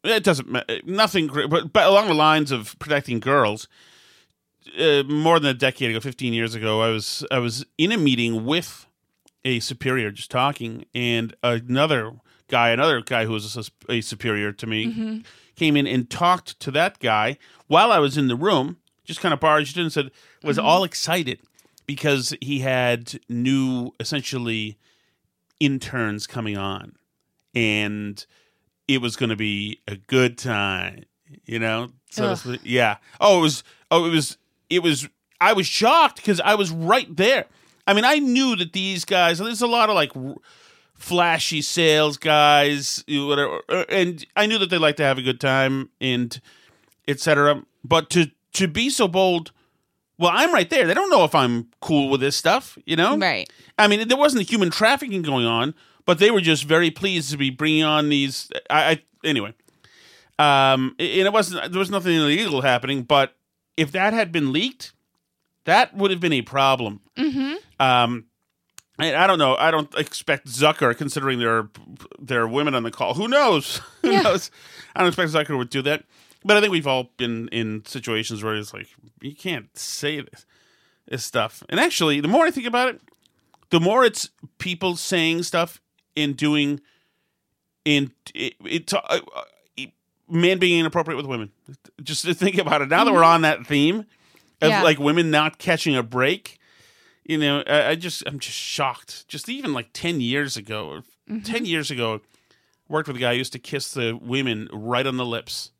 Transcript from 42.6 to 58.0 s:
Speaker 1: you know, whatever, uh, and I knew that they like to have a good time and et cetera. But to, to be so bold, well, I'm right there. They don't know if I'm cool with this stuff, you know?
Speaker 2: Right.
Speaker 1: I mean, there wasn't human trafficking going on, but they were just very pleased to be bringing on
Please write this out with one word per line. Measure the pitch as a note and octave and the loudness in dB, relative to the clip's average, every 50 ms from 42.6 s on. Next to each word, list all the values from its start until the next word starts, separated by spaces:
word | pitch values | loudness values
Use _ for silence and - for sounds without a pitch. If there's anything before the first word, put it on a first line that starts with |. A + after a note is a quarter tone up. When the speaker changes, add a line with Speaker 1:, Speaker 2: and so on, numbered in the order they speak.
| C#3+ C#3+ D3 C#3+ C3+ - - - - | 6 4 0 -2 -4 -6 -6 -8 -6
Speaker 1:
you | - D3 C#3+ | -4 -4 -2
know, | C#3+ | 0
whatever, | C#3+ C#3+ C#3+ C#3+ A2+ D#2 - - - | 0 0 0 0 -2 -4 -8 -6 -4
uh, | D#3 F#3 - | -4 -4 -2
and | - - F#3+ F3+ F3 F3 D3+ - _ _ | -2 0 0 0 0 -2 -8 -14 _ _
I | - G#3 | 0 0
knew | G#3+ A3+ | 2 2
that | A3 F#3+ F3+ | 0 0 0
they | F#3 | 0
like | E3+ D#3+ D3+ D3 | 2 2 2 2
to | D#3 D3 | 2 0
have | C#3 C3+ | 0 0
a | C3 | 0
good | B2 C3 B2+ B2 | -2 -4 -2 0
time | D3 C3+ C3 C3+ C3+ C3+ C3+ C3+ C3+ - _ _ | 0 0 2 2 2 0 0 -4 -6 -10 _ _
and | B2+ C3 B2+ A#2+ B2 A#2+ - B2 _ - _ _ _ _ _ _ _ _ _ _ _ | -4 -2 -2 -2 -2 -4 -8 -14 _ -20 _ _ _ _ _ _ _ _ _ _ _
et | - C#3+ C3+ | -6 -6 -2
cetera. | - E3 D3+ C#3+ C#3+ D3 D3 - - _ _ _ - | 0 2 2 4 4 4 2 0 -4 _ _ _ -2
But | B2 E3 E3 D#3 _ | 2 2 2 2 _
to, | - F3 E3 C#3+ _ _ _ _ - | 2 2 2 2 _ _ _ _ -2
to | - F#3+ | -2 -2
be | F3+ D3+ G3+ A#3+ C#4 | 0 0 -2 -2 -2
so | C4+ - A3+ | 0 0 0
bold, | F#3 E3 F#3+ F#3+ F#3 F3 E3+ E3 - _ _ _ _ _ _ _ _ _ _ _ _ _ - | 2 4 2 2 4 2 0 -4 -8 _ _ _ _ _ _ _ _ _ _ _ _ _ 0
well, | F3+ F3 E3+ | 2 2 4
I'm | A3+ D4 F4 | 4 4 4
right | E4+ A3+ F3 E3+ | 4 2 2 2
there. | E4 C4+ A3 | 2 2 2
They | D#3+ F#3+ | 4 2
don't | F4 G4 G4 | 0 2 4
know | E4+ A3+ E3+ | 4 4 4
if | D3 - | 4 4
I'm | D3+ C3 B2 A#2+ A#2 A#2 _ _ _ | 2 2 4 0 -2 -4 _ _ _
cool | - - D#3+ D3 C#3 C3+ | -4 0 2 2 2 2
with | C#3 C3 | 0 0
this | B2+ C#3 C3+ | 0 -2 -2
stuff, | - - E3 G3 C4 - - - - _ | 0 2 2 2 2 -2 -8 -20 -18 _
you | - E3 | -4 0
know? | D#3+ E3+ G#3+ C#4+ | 0 2 2 2
Speaker 2:
Right. | D#4 F#3+ F3+ C3 F#2+ - - _ _ - - _ | 0 0 -2 -2 -4 -8 -10 _ _ -20 -8 _
Speaker 1:
I | - G#3+ | 4 4
mean, | G#3 G#3 G#3+ A3+ | 4 4 2 2
there | A3+ B3+ | 0 2
wasn't | C4+ D4 D4+ C4+ A#3 F#3 - | 4 4 4 4 2 -2 0
human | A#3 A3 F#3+ E3+ | 0 0 0 0
trafficking | D3+ - G#3+ A3 C#4 C4+ D4 B3+ G3 F#3+ | 0 2 2 2 2 0 -2 -6 -6 -6
going | E3 D3 C#3 B2+ A#2+ | -4 -2 -2 0 0
on, | A#2 A2+ A#2 B2 D3 D#3+ _ _ _ _ _ _ | 0 0 0 -2 -4 -6 _ _ _ _ _ _
but | - F3 | 0 4
they | D#3 G3 A3 | 4 4 4
were | A#3 G3 | 4 4
just | F3 D#3+ D#3+ C3+ C#3 | 2 2 0 0 2
very | C#3+ D#3+ E3 F3 E3 | 2 2 2 2 2
pleased | E3 - F#3+ G3 F#3 E3+ C#3+ C3 | -2 -2 -4 -2 -2 -2 -4 -6
to | D3+ | -4
be | C#3+ C#3 C3+ | -2 -2 -4
bringing | B2+ B2+ D#3 D#3 D#3 D#3 D#3 | -2 -2 -2 0 2 2 2
on | D3+ D3+ D3+ | 2 2 0